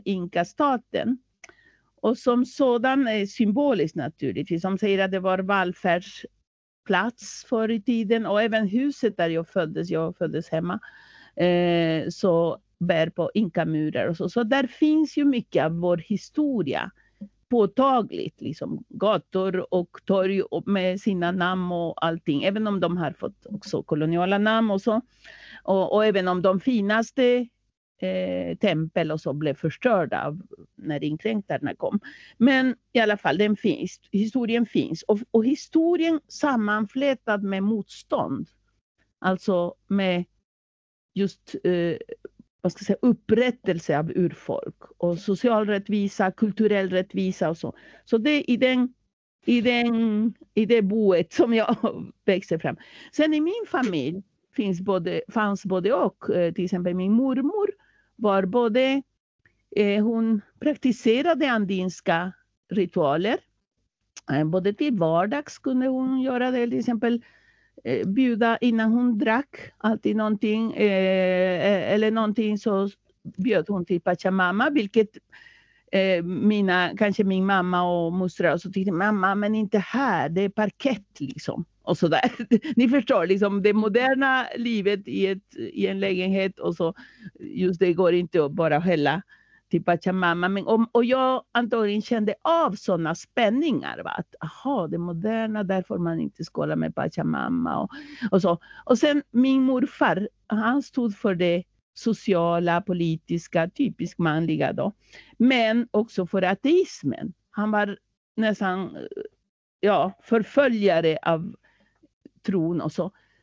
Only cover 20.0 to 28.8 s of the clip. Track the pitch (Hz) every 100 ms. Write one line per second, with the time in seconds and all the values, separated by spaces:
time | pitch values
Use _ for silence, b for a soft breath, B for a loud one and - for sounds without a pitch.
20 | - 196 185 196 - 160 - 202 185 185
21 | - 185 175 185 180 185 180 175 170 -
22 | 165 165 - 143 185 202 220 196 170 180
23 | 156 165 - - - 208 - 160 - 156
24 | 156 170 180 202 208 226 226 196 240 220
25 | - B B B B B - 190 185 208
26 | 214 196 185 180 180 185 - 247 196 214
27 | 226 - 247 247 240 _ _ _ _ -
28 | 185 185 185 180 175 170 208 156